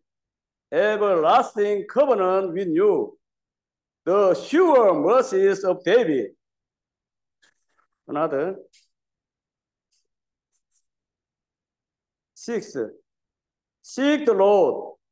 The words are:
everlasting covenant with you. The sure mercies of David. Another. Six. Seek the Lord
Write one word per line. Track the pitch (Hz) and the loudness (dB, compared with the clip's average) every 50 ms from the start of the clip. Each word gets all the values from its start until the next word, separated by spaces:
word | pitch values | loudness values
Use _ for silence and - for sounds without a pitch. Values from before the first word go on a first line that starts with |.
| _ _ _ _ _ _ _ _ _ _ _ _ _ - | _ _ _ _ _ _ _ _ _ _ _ _ _ -6
everlasting | 139 160 202 214 214 208 208 202 185 165 151 165 208 254 254 - - 208 202 202 208 202 180 - | -2 -2 0 0 0 -2 0 0 0 0 2 2 2 2 2 -2 -4 -4 -2 -2 -2 -4 -6 -6
covenant | - 233 294 277 240 202 185 185 185 190 196 180 160 | 0 0 2 2 2 0 0 0 0 -2 -2 -4 -6
with | 185 202 175 | -6 -6 -4
you. | 156 165 202 208 180 139 110 - - _ _ _ _ _ _ _ _ _ _ _ _ _ _ _ _ _ - | -2 0 2 2 2 0 -2 -6 -10 _ _ _ _ _ _ _ _ _ _ _ _ _ _ _ _ _ -4
The | 160 185 208 202 185 170 | -2 0 2 2 2 0
sure | - - - 262 330 381 339 285 254 226 196 170 151 | -2 -4 -2 0 2 4 4 4 4 4 4 2 2
mercies | 147 180 233 262 240 - 196 190 196 196 190 190 196 | 2 2 2 2 0 0 0 0 2 2 0 0 -2
of | 185 180 180 - | -4 -4 -2 -2
David. | 170 208 247 226 160 147 127 104 95 - _ _ _ _ _ _ _ _ _ _ _ _ _ _ _ _ _ _ _ _ _ _ _ _ _ _ _ _ _ _ _ _ _ _ - | 2 2 2 2 2 -2 -2 -4 -6 -10 _ _ _ _ _ _ _ _ _ _ _ _ _ _ _ _ _ _ _ _ _ _ _ _ _ _ _ _ _ _ _ _ _ _ -10
Another. | 135 147 160 160 147 135 156 185 190 - - _ _ _ _ _ _ _ _ _ _ _ _ _ _ _ _ _ _ _ _ _ _ _ _ _ _ _ _ _ _ _ _ _ _ _ _ _ _ _ _ _ _ _ _ _ _ _ _ _ _ _ _ _ _ _ _ _ _ _ _ _ _ _ _ _ _ _ _ _ _ _ _ _ _ | -6 -6 -4 -4 -4 -4 -6 -6 -8 -12 -18 _ _ _ _ _ _ _ _ _ _ _ _ _ _ _ _ _ _ _ _ _ _ _ _ _ _ _ _ _ _ _ _ _ _ _ _ _ _ _ _ _ _ _ _ _ _ _ _ _ _ _ _ _ _ _ _ _ _ _ _ _ _ _ _ _ _ _ _ _ _ _ _ _ _
Six. | - - 233 233 208 - - - 135 110 104 - _ _ _ _ _ _ _ _ _ _ _ _ _ _ _ _ _ _ | -20 -14 -8 -8 -8 -8 -8 -10 -8 -8 -8 -10 _ _ _ _ _ _ _ _ _ _ _ _ _ _ _ _ _ _
Seek | - - 247 269 285 302 294 294 | -16 -8 -4 -2 0 0 0 0
the | 240 208 | -2 0
Lord | 190 190 202 208 196 165 131 - - - - - _ _ _ | 2 4 4 4 4 2 2 0 -4 -10 -14 -16 _ _ _